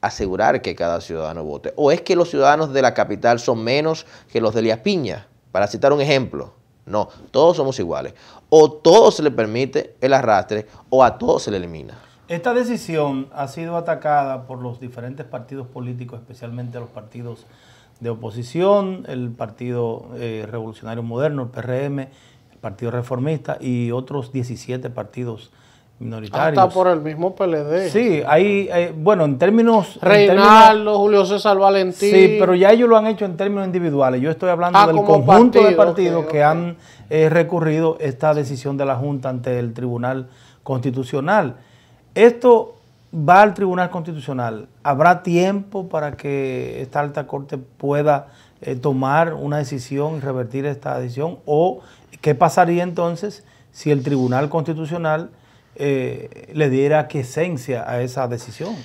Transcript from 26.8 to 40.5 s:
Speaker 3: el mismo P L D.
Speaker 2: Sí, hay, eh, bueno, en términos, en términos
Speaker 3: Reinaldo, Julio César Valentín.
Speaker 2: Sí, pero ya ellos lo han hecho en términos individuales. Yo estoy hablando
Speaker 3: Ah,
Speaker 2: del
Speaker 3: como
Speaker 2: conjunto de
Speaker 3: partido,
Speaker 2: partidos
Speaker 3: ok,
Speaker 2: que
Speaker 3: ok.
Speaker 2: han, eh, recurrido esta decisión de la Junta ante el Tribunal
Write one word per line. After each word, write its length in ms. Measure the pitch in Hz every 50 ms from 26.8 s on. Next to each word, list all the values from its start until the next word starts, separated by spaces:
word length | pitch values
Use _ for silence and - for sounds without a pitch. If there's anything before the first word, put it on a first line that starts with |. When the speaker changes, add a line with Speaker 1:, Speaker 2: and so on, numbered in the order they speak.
| 185 185
Speaker 3:
el 140 | 175 156
mismo 340 | 151 156 156 151 170 190 185
P 80 | - 196
L 200 | 180 165 151 147
D. 260 | 147 160 180 196 175
Speaker 2:
Sí, 300 | 143 214 247 233 170 147 123
hay, 420 | 131 151 165 190 208 202 196 196 - 180
eh, 200 | 175 175 170 160 156
bueno, 280 | 151 196 214 185 156
en 120 | 147 139 123
términos, 580 | 165 190 220 226 226 233 226 214 175 - -
en 60 | -
términos 340 | - 185 202 208 202 196 185
Speaker 3:
Reinaldo, 640 | 196 202 208 214 220 220 220 214 214 214 208 208 202
Julio 280 | 202 214 208 202 190
César 320 | 180 202 196 - 214 196 196
Valentín. 520 | 196 196 196 196 190 185 180 - 202 202
Speaker 2:
Sí, 280 | 202 190 190 - 214 214
pero 160 | 190 180 180
ya 160 | 180 190 196
ellos 180 | 220 233 247 233
lo 80 | 226 214
han 100 | 214 220
hecho 180 | 220 220 208
en 120 | 190 175 156
términos 280 | 196 202 202 196 196 190
individuales. 540 | 180 185 175 160 143 139 135 127 127 123
Yo 100 | 131 156
estoy 180 | 160 160 185 180
hablando 300 | 175 170 175 175 180 196
Speaker 3:
Ah, 80 | 208 170
Speaker 2:
del 80 | 160
Speaker 3:
como 300 | 202 202 208 156 151 123
Speaker 2:
conjunto 340 | 160 196 214 240 247 - -
de 120 | 208 196
Speaker 3:
partido, 60 | 180 160
Speaker 2:
partidos 480 | 160 175 165 196 185 175 170 165 151
Speaker 3:
ok, 60 | 156
Speaker 2:
que 80 | 160 147
Speaker 3:
ok. 100 | 147 151
Speaker 2:
han, 280 | 160 170 175 175 170 - - - - - - -
eh, 200 | 151 156 156 156
recurrido 680 | 160 170 165 165 175 170 160 156 151 156 165 160 156 -
esta 320 | 160 143 127 123 156 156 151
decisión 420 | 151 143 123 143 123 - 143 139
de 100 | 139 143
la 100 | 139 131
Junta 340 | 120 139 143 143 135 127 131
ante 300 | 127 127 123 131 123 123
el 140 | 120 117 110
Tribunal 560 | 117 123 123 120 120 120 127 135 135 127 127 _ _ _ _